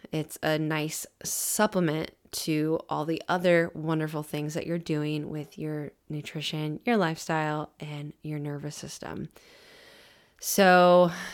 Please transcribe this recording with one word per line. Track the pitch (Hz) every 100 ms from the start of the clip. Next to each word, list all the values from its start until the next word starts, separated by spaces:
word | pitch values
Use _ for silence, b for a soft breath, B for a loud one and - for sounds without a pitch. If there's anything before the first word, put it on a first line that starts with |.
| -
It's | 156 151 -
a | 156 156
nice | 156 156 151 - - _
supplement | - - - - 185 185 165 156 - - _
to | - - 151 156 160 -
all | 151
the | 151 165 -
other | 180 180 170 170
wonderful | 160 156 160 156 156
things | 151 151 151
that | 156 -
you're | 170
doing | 165 151 151 151 147
with | 151 147 -
your | 156 151 147 - -
nutrition, | 151 - 156 147 156 151 151
your | 240 226
lifestyle, | 165 160 - 160 151 151 151 -
and | 151 147 147 -
your | 151 151
nervous | 147 143 147 -
system. | - - - - - b b b b b b b b b b _
So | - - 185 180 180 180 175 175 B